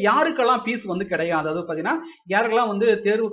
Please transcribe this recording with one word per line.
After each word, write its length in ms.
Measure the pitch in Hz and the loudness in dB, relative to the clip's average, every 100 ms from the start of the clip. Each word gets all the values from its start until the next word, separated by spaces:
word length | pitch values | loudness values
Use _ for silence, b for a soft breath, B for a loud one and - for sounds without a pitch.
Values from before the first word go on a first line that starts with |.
| 202 | 2
யாருக்கெல்லாம் 560 | 254 320 - 240 247 220 | 4 2 2 2 2 0
fees 200 | 240 196 | -6 -4
வந்து 160 | 175 180 | -6 -4
கிடையாது, 340 | 175 170 160 156 | -2 0 0 -2
அதாவது 180 | 160 165 | -4 -6
பாத்தீங்கன்னா, 280 | 156 180 320 B B 175 | -4 -2 -4 B B -2
யாருக்கெல்லாம் 380 | 196 226 226 233 | 0 2 2 0
வந்து 140 | 196 226 208 202 | 2 2 2 2
தேர்வு 200 | 220 220 | 0 0